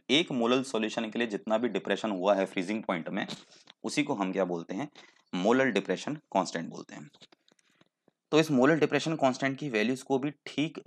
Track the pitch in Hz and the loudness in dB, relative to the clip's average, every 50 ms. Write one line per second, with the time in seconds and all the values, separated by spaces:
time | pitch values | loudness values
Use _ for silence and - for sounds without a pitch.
0 | _ - 127 156 175 - 151 120 113 117 127 135 127 - - 110 110 107 - 117 | _ 2 2 2 2 2 0 0 2 2 2 2 0 -2 -4 -2 -2 -2 -2 -4
1 | 113 107 - 117 120 113 104 95 - 110 110 110 123 120 98 95 - 98 98 95 | -6 -4 -2 -2 -2 -2 -4 -6 -4 -2 -2 0 0 0 -2 -2 -2 -2 -2 -2
2 | - 110 101 90 90 101 101 95 95 - - 98 87 92 107 110 - - 95 80 | -2 -2 -2 0 2 2 2 2 2 -2 -2 -4 -4 -2 -4 -4 -2 -4 -4 -4
3 | - - 90 104 95 - - - - - - - - - - _ - 110 - 151 | -4 -4 -6 -6 -6 -6 -8 -12 -14 -20 -20 -20 -20 -20 -16 _ -8 -6 -2 -2
4 | 143 147 139 101 98 92 92 98 92 87 87 85 82 - 92 101 143 - - - | -2 -2 0 -2 -2 -2 0 0 0 0 -2 -6 -6 -8 -8 -8 -8 -10 -12 -20
5 | - - _ _ _ - - 92 90 107 123 131 135 127 98 98 - - 92 87 | -20 -20 _ _ _ -8 -4 0 2 4 4 4 4 2 2 0 0 0 -4 -4
6 | - - 95 - _ - - 98 87 - - 85 82 78 82 87 - - 104 104 | -4 -8 -8 -8 _ -2 0 0 0 0 -2 -6 -8 -8 -10 -12 -14 -14 -16 -16
7 | - - _ - - - - _ _ _ _ _ _ _ _ _ _ _ _ _ | -18 -18 _ -20 -20 -20 -20 _ _ _ _ _ _ _ _ _ _ _ _ _
8 | _ _ _ _ _ - - 151 160 156 147 123 127 147 165 147 147 - 147 139 | _ _ _ _ _ 2 4 4 4 6 4 6 6 6 6 6 4 2 2 0
9 | - 160 160 151 143 131 127 - 139 135 135 - 151 143 113 104 107 120 131 131 | 0 0 -2 2 2 2 2 0 -2 -4 -4 -4 -4 -2 0 0 2 2 0 -2
10 | - - 135 135 135 151 151 _ - - - 139 151 160 - - - | -2 0 0 0 0 -2 -6 _ -14 -8 -4 -2 -2 -2 -4 -10 -12